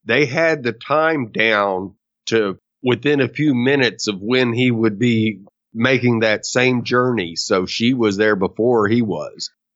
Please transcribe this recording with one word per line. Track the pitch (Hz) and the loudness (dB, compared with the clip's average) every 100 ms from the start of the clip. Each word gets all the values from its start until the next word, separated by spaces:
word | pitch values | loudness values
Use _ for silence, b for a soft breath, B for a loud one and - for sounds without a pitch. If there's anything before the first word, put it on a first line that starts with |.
| - | -2
they | 120 143 | 0 0
had | 135 165 156 | 0 0 0
the | 120 | -4
time | 113 - 151 160 156 117 | -6 -2 0 2 0 -4
down | 98 113 107 101 95 95 - _ _ - | 0 2 2 0 -2 -6 -14 _ _ -2
to | 117 104 90 _ _ | 0 0 -6 _ _
within | 131 120 143 143 | -2 0 0 0
a | 123 | 0
few | - 151 | 0 0
minutes | 123 127 143 120 92 107 | 2 2 2 0 -2 -6
of | 98 | -4
when | 104 127 123 | 0 0 2
he | 117 127 | 2 2
would | 113 113 101 | 2 0 0
be | 120 113 110 98 98 _ _ | 0 2 0 -4 -16 _ _
making | 110 123 131 123 117 | -2 0 2 2 2
that | 110 104 - | 0 0 -2
same | 127 127 123 | 0 0 0
journey. | 117 123 127 117 85 82 | 0 0 0 -2 -4 -6
So | - 98 90 | -2 -2 -2
she | - 117 | -2 0
was | 131 110 98 | 2 0 2
there | 107 101 | 0 2
before | 92 - 117 117 104 | -2 -2 0 2 2
he | 120 | 0
was. | 113 80 69 - - _ _ | 0 -4 -8 -12 -16 _ _